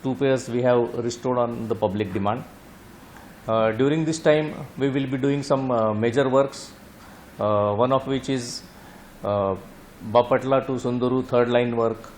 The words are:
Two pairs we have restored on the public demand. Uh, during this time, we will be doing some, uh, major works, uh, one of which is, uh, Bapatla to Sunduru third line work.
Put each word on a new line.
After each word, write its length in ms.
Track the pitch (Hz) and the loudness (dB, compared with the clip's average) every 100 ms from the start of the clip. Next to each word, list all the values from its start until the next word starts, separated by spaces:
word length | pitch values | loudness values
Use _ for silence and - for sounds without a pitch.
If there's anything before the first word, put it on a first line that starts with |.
Two 120 | 131 127 | -4 0
pairs 320 | 139 131 123 | 2 0 0
we 120 | 117 | 0
have 320 | 123 123 117 123 | 4 4 2 -2
restored 340 | 120 120 131 123 | -6 -4 -2 0
on 300 | 120 117 113 | 0 -2 -4
the 80 | 110 | 0
public 380 | 107 101 104 | 0 0 -4
demand. 300 | 98 98 120 - - - - - - - - - - - | -2 -2 -2 -6 -18 -20 -20 -20 -20 -20 -20 -20 -14 -2
Uh, 240 | 113 110 | 2 2
during 340 | 110 135 156 160 | 2 2 2 0
this 140 | 160 | 0
time, 340 | 160 151 151 - 143 - | 4 4 2 -8 -12 -4
we 120 | 135 | -2
will 180 | 135 135 | 0 -2
be 100 | 135 | -2
doing 260 | 139 143 | 0 0
some, 280 | 139 139 131 | 0 -2 0
uh, 220 | 120 110 | 0 0
major 340 | 107 117 120 135 | 2 0 2 2
works, 420 | 131 135 - - - - - - - - - | 2 2 -4 -18 -20 -20 -20 -20 -20 -20 -4
uh, 340 | 104 104 104 | 0 2 2
one 180 | 104 123 | 2 2
of 140 | 135 131 | 2 0
which 220 | 135 131 | -4 -2
is, 340 | 135 120 - - - - - - - | -6 -6 -12 -16 -20 -20 -20 -20 -10
uh, 320 | 104 101 98 95 - - - - 113 | -2 0 0 -2 -8 -20 -20 -16 2
Bapatla 540 | 113 120 131 127 135 127 | 2 4 0 2 0 0
to 60 | |
Sunduru 520 | 127 123 123 123 127 127 | -4 -4 -2 0 0 0
third 240 | 123 120 | 2 4
line 260 | 120 120 117 | 2 2 0
work. 360 | 113 113 - | -2 -2 -12